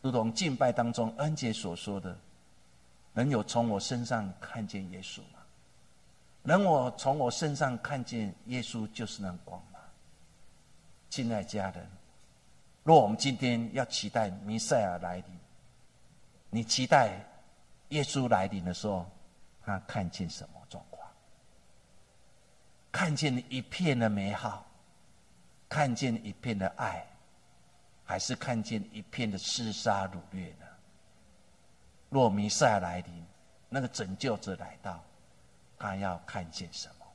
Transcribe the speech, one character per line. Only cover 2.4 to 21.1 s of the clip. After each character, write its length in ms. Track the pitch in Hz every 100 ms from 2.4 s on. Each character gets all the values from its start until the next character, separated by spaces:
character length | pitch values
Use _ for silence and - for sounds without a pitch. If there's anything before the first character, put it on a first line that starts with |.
| _ - - - - - -
，“人 160 | 113 131
有 140 | 127
从 260 | 101 120 117
我 100 | 101
身 240 | - 123
上 300 | 120 117 98 92
看 280 | - 120 101
见 220 | 101 95
耶 100 | 92
稣 200 | 95 -
吗？” 160 | - - - - - - - - - - - -
人 200 | - 180 196
我 240 | 151 127 -
从 220 | 135 147
我 100 | 127
身 260 | - 156 139
上 220 | 143 120
看 200 | - 139
见 300 | 120 117 104 - -
耶 160 | 123
稣 280 | 113 117 107
就 140 | - 110
是 160 | -
那 100 | 98 90 -
光 160 | 90 92
吗？ 80 | 92 - - - - - - - - - - - - -
亲 240 | - 117
爱 120 | 110
家 260 | 92 107 95
人， 180 | 90 90 95 - - - - - - - _
若 160 | 151 160
我 80 | 104
们 80 | 110
今 220 | 143 120
天 340 | 127 117 117 127
要 100 | 123
期 240 | - 104
待 220 | 120 104 95
弥 140 | 101 110
赛 240 | - 135
亚 160 | 98 87
来 140 | 87 90
临， 80 | 92 90 - - - - - _ - - - - -
你 140 | 110
期 240 | 113 - 127
待 360 | 147 113 92 - - - - - - -
耶 120 | 147
稣 260 | 139 139 123
来 200 | 104 95
临 180 | 98 90
的 80 |
时 140 | 87 107
候， 180 | 95 90 - - - - -
他 140 | - 98
看 280 | - - 90
见 180 | - 87
什 220 | - -
么 100 | - -
状 160 | - -
况？ 180 | - -